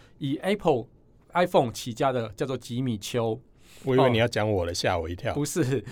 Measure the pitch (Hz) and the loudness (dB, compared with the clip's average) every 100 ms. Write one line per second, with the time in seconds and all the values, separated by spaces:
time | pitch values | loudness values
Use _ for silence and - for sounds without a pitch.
0 | - - 139 147 185 202 175 127 107 - | -14 -8 -6 -4 -2 0 2 0 -2 -18
1 | _ _ _ 175 180 180 120 - 123 110 | _ _ _ 0 4 4 2 -2 -8 -2
2 | 139 127 110 - 139 131 - 120 131 107 | 0 0 -4 -6 -6 -6 -6 -4 -2 -4
3 | - 120 113 110 - _ - - 135 127 | -4 -2 -2 -4 -10 _ -20 -10 2 4
4 | 131 113 120 110 107 98 85 90 113 90 | 6 4 2 2 0 0 -2 -2 0 0
5 | 82 90 113 - 147 180 127 139 - | -4 -6 -4 -4 -2 -2 0 -2 -4